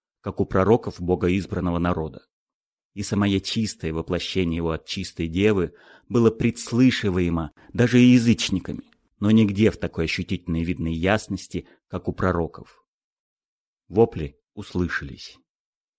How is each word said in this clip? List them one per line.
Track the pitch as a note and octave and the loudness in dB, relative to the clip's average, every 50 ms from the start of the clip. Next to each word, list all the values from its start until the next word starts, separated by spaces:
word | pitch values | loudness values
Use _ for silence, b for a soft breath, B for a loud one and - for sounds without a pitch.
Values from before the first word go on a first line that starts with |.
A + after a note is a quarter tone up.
| _ _ _ _ | _ _ _ _
как | - G#2 F#2+ - | -10 -6 -4 -4
у | F#2+ | -2
пророков | - - G2 F#2+ F#2+ A2+ A#2+ - G#2 - - | 0 0 2 4 4 4 2 2 -4 -10 -6
Бога | F2 E2+ F2+ D#2 E2+ F2+ F2+ G2+ | -2 -2 0 0 2 0 0 0
избранного | F2+ - - F2+ F2 F2+ E2+ E2+ | -2 -4 -4 -4 -2 -2 -2 0
народа. | E2+ F2 F2 E2 D#2+ D2+ C2 - - _ _ _ _ _ _ _ _ _ _ _ _ _ - | 0 0 0 -2 -4 -8 -10 -14 -20 _ _ _ _ _ _ _ _ _ _ _ _ _ -12
И | G2+ | -10
самое | G2+ - G#2+ G2+ G2+ G2+ G2 F#2+ | -8 -4 -2 0 2 2 0 0
чистое | - - - A2+ A2 G2+ - - - E2 D#2+ | -2 -2 -4 -2 -2 -4 -4 -6 -6 -6 -4
воплощение | D#2+ D#2+ - F2+ E2+ - - - F#2+ F#2 E2+ E2 E2+ | -6 -4 -4 -4 -4 -4 -4 -2 -2 -2 0 -2 -2
его | E2+ E2 | -2 -2
от | D#2+ D#2 - | -4 -4 -6
чистой | - - G2 F2+ - - - F2 E2 | -10 -10 -10 -10 -8 -8 -6 -6 -4
девы | D#2+ F2+ G2 G#2+ G#2+ F#2+ F2 D#2+ b b b b b b b - | 0 2 2 2 2 2 0 -2 b b b b b b b -2
было | - B2 A2+ A2+ | 2 4 4 4
предслышиваемо | A2 - - A#2 A2 - - - - A#2 C3 B2+ A2+ - - G#2 F2+ F#2 F2+ F2 E2+ E2+ D#2 D2+ b b b b - | 4 2 0 -2 -2 -4 -6 -2 2 4 4 4 4 2 -2 -2 0 0 0 0 0 -2 -4 -6 b b b b -2
даже | - A#2+ A#2+ A#2+ B2 | 0 2 4 6 6
и | B2 B2 B2 | 8 8 8
язычниками, | B2+ A#2 A#2+ A2 - - - G2 F2+ - - - - - _ _ _ _ _ _ - | 6 6 4 2 2 0 -2 -4 -4 -4 -6 -10 -10 -12 _ _ _ _ _ _ -2
но | G2+ G#2 | 2 4
нигде | A2 A2+ A2 G2+ G2+ F#2+ A2+ G#2 | 4 6 4 4 2 2 2 2
в | F2+ - | 2 0
такой | - E2+ - - E2 | -6 -6 -4 -4 -4
ощутительной | D#2+ - - F2+ - F#2+ - - - E2 E2 E2 | -4 -4 -6 -4 -4 -6 -6 -4 -4 -4 -2 -2
видной | E2+ F2+ D2 D#2+ E2 E2 | -4 -4 -4 -4 -4 -4
ясности, | E2 E2 F#2+ G#2 G#2 - - G2 F#2 - - - F2 b b b b _ _ | -2 0 0 0 0 -2 -4 -8 -10 -8 -10 -10 -10 b b b b _ _
как | - F2+ - - | -12 -8 -6 -6
у | F2+ | -4
пророков. | - - F#2 F2 F2 E2+ - - - - - _ _ _ _ _ _ _ _ _ _ _ _ _ _ _ _ _ _ _ _ _ _ _ - | -2 -2 0 0 0 -2 -6 -8 -14 -20 -20 _ _ _ _ _ _ _ _ _ _ _ _ _ _ _ _ _ _ _ _ _ _ _ -2
Вопли | E2+ G2+ A#2 A2 - E2+ D#2 C#2 - _ _ _ _ | 2 2 2 2 2 -2 -8 -8 -10 _ _ _ _
услышались. | - G2+ - - F#2 F2+ E2 - - D2+ C#2 A#1+ A1+ - - - _ _ _ _ _ _ _ _ _ _ _ _ | -16 -12 -6 -2 -2 -2 -2 -2 -6 -8 -10 -14 -16 -18 -20 -20 _ _ _ _ _ _ _ _ _ _ _ _